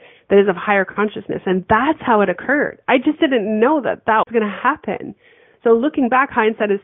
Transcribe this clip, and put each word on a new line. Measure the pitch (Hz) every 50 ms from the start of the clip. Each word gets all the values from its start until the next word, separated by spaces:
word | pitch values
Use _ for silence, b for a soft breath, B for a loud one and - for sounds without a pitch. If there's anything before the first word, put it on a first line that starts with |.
| b b b b b b
that | 196 202
is | 196 202
of | 180
higher | 175 - 214 202 196 185
consciousness. | - - - 208 214 - 214 202 - - 180 -
And | 196 185 190 180 -
that's | 214 220 254 302 311 -
how | - - 226 208
it | 202 190
occurred. | 175 - - - 277 294 220 - - _ -
I | - 233
just | 269 240 302 294 -
didn't | 330 294 269 233 185 214 214 214
know | 226 269 311 302
that | 220 110 90 - -
that | - 214 220 -
was | - 226
gonna | 233 214 208
happen. | 196 - - 247 302 - - 220 185 - - - 196 b b b b b b b b b -
So | 240
looking | 226 233 240 302 - 302 262 226
back, | 247 254 269 269
hindsight | - 247 220 220 226 - 220 208
is | 196 202